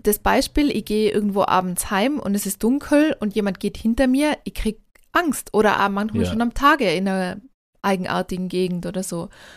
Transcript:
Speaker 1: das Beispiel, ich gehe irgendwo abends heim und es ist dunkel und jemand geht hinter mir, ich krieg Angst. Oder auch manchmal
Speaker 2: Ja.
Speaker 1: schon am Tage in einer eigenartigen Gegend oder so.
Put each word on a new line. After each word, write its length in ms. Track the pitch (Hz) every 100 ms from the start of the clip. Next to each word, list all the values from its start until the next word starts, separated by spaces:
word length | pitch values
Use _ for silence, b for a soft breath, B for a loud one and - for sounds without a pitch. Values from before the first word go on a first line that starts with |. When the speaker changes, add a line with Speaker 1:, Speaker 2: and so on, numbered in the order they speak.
Speaker 1:
das 180 | - 208
Beispiel, 520 | 196 196 269 - 294 -
ich 100 | -
gehe 260 | 214 214
irgendwo 320 | - 208 196
abends 480 | - 185 185 175 -
heim 280 | 202 226 302
und 160 | - 202
es 100 | 202
ist 180 | -
dunkel 520 | 220 277 - 294 311 -
und 160 | 214 208
jemand 240 | 202 185
geht 180 | 202 -
hinter 300 | 226 233 262
mir, 300 | 262 302 - -
ich 80 |
krieg 260 | - 220 214 _ _ _
Angst. 420 | 320 349 - -
Oder 300 | 202 214 - 196
auch 40 |
manchmal 340 | 196 214 214
Speaker 2:
Ja. 60 | 175
Speaker 1:
schon 120 | 214
am 120 | 233
Tage 360 | - 285 311 214
in 160 | 165 196
einer 300 | 190 180 196 - _ _ _
eigenartigen 680 | 196 190 180 180 185 180 185
Gegend 360 | 180 185 175 175
oder 180 | 185
so. 260 | 190 170 165 B B